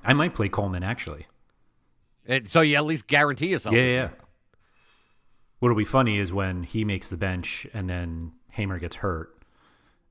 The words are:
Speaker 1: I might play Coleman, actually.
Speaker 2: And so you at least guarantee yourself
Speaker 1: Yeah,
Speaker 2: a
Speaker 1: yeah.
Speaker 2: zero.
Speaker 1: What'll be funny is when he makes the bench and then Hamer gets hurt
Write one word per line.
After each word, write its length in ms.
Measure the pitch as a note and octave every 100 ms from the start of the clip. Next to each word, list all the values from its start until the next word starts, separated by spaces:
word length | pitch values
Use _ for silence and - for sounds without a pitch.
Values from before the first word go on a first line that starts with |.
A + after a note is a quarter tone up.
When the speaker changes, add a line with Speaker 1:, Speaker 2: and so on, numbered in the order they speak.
Speaker 1:
I 120 | -
might 200 | D3 E3+
play 140 | - G2+
Coleman, 340 | - G2+ F2+
actually. 440 | F#2 B2 - D2+ - _ _ _ _ _ _ _ _ _
Speaker 2:
And 240 | - C3 G#2
so 140 | E3
you 140 | D#3 C#3+
at 100 | D3+
least 200 | D3+ -
guarantee 420 | C#3+ D3 C3+ F#3
yourself 260 | E3 A2
Speaker 1:
Yeah, 80 | A#2
Speaker 2:
a 20 |
Speaker 1:
yeah. 220 | B2+ B2+ G#2
Speaker 2:
zero. 40 | - - _ _ _ _ _ _ _ _ _ _ _ _ -
Speaker 1:
What'll 180 | A#2+ G#2+
be 80 |
funny 340 | G#2+ C3 A#2+ G#2
is 140 | F#2
when 300 | G2 F#2+ F2+
he 240 | E2 A2 G#2+
makes 220 | F#2 -
the 100 | E2+
bench 480 | F#2+ F#2 E2+ - -
and 160 | G#2+ F#2
then 420 | F2+ F2 E2 E2 - _
Hamer 260 | - G2+ F2
gets 180 | E2+ -
hurt 400 | G2 D#2+ D#2+ _ _ _ _ _ _ _ _